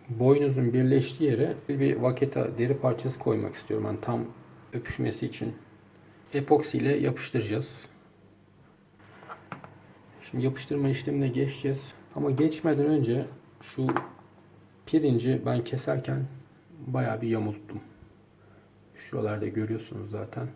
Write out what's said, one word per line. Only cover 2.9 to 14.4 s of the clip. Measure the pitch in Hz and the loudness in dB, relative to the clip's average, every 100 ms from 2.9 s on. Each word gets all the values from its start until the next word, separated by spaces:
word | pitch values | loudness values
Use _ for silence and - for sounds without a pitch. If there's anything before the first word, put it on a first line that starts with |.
| 117 131 - | 0 -4 -4
koymak | - 110 104 - | 0 0 -2 -8
istiyorum. | - 110 104 | -6 -4 -2
Yani | 104 | -4
tam | - 117 - - - - - | -4 -4 -4 -10 -20 -20 -12
öpüşmesi | 120 - - 120 - - | -10 -8 -4 -4 -2 -6
için. | - 113 - - - - - - - - | -6 -8 -8 -16 -20 -20 -20 -20 -20 -6
Epoksi | 143 143 151 - 127 | -2 4 4 4 0
ile | 127 143 | 2 2
yapıştıracağız. | 139 131 - 120 107 107 127 - - - - _ - - _ - - _ _ _ - - - - - - - - - - - - | 2 -2 -4 -2 0 -2 -4 -10 -20 -20 -20 _ -20 -20 _ -20 -20 _ _ _ -20 -20 -18 -18 -14 -16 -16 -20 -20 -20 -20 -20
Şimdi | - 127 131 | -10 -2 -2
yapıştırma | 131 - 143 139 | -2 -4 0 0
işlemine | 135 - 143 135 | 0 0 0 0
geçeceğiz. | 127 135 - 139 135 - - - - | 2 0 0 -2 -2 -6 -18 -12 -4
Ama | 143 | 0
geçmeden | 131 156 - 165 143 147 | 4 2 2 2 4 4
önce | 156 117 120 - - - - | 4 4 2 -2 -10 -20 -20
şu | - - 131 - - - - - | -14 -4 0 0 -4 -14 -20 -20